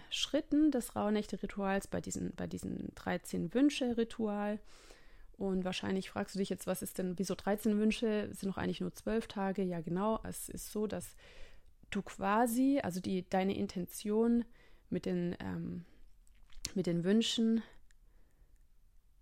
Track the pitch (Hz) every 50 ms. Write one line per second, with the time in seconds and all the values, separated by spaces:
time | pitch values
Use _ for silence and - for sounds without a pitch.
0 | - - - - - - - 302 - - 285 294 311 302 269 240 226 - - 214
1 | 208 208 214 208 202 - 202 - - 190 - 202 196 196 196 196 - - - 175
2 | - 190 185 185 175 185 - - 180 170 180 180 - - - - - - - -
3 | - 185 180 175 - - 190 180 170 165 - 247 285 294 285 - 269 240 233 233
4 | 226 226 - - 220 208 202 208 208 208 214 214 - - - - - - - -
5 | - - - - - - - - 196 196 190 190 185 185 180 - 202 202 190 190
6 | 190 - - 208 202 - - 190 196 - 185 - - 180 185 - 190 - - -
7 | 185 185 180 - 190 - 180 - - 196 208 214 - 220 208 208 214 220 214 -
8 | 240 220 214 208 208 208 196 - 196 196 185 - 180 180 175 - 185 175 - -
9 | - 208 220 226 226 - - 202 190 196 190 208 190 180 175 170 160 - 175 185
10 | 202 220 220 214 - 185 175 - - - - 175 - - - 208 214 208 92 -
11 | - - - - - - - - - - - - - - - - - - - 202
12 | - - - - 190 196 208 226 254 233 226 254 262 277 277 277 - 185 170 185
13 | - 202 190 180 180 - 190 185 190 196 - - 202 196 - 190 175 - - -
14 | - 208 208 220 233 233 233 240 233 - - - - - - - _ - 180 180
15 | - 185 180 175 175 175 - - - 190 180 170 170 170 175 175 170 - - -
16 | - - - - - - - - - - - - - - - 196 165 180 170 170
17 | 165 190 208 226 220 - - 240 226 226 226 226 - - - - - - - -
18 | - - - - - - - _ - _ - - - - - - - - _ -
19 | _ - - -